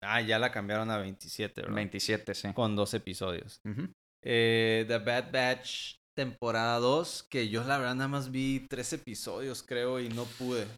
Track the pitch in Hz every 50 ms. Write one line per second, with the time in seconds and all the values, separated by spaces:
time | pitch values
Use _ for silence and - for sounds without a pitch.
0 | - 101 110 117 117 107 110 110 120 123 117 117 101 101 104 110 110 113 110 104
1 | 98 95 95 - - - - - 104 101 - - - - 104 104 104 98 - 98
2 | - - 110 107 - - 98 - - 101 98 - 117 107 107 101 104 - - 107
3 | - - 92 - 95 92 87 - - 107 - - - 104 101 117 175 185 - _
4 | _ _ _ _ - 127 120 117 117 113 113 113 113 113 113 113 113 110 117 117
5 | 104 123 120 127 123 - - 131 123 123 127 127 - - - - - - - _
6 | _ _ - - 135 127 110 - 120 117 113 113 113 117 120 117 120 123 139 160
7 | 170 - - - - - - 131 117 107 104 117 117 131 139 139 127 123 127 131
8 | 135 135 143 143 135 131 131 131 135 135 135 131 131 - - 120 - - 165 151
9 | - 131 107 - - 117 90 104 135 135 123 - - - 131 120 123 123 127 127
10 | 123 117 113 117 120 117 113 - 127 123 123 117 104 104 117